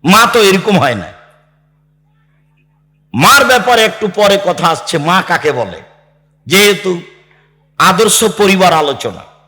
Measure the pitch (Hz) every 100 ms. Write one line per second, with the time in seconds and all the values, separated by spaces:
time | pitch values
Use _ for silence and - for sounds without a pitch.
0 | 165 208 233 233 202 190 214 185 139 107
1 | 80 - _ _ _ _ _ _ _ _
2 | _ _ _ _ _ _ _ _ _ _
3 | _ - 180 277 254 254 208 233 220 -
4 | 208 208 202 196 180 175 170 160 - 160
5 | 151 185 - 165 151 127 101 82 - _
6 | _ _ _ _ - 185 208 190 190 175
7 | 180 - _ _ _ _ _ - 170 185
8 | 220 - 220 - 202 190 180 160 147 135
9 | 117 87 - _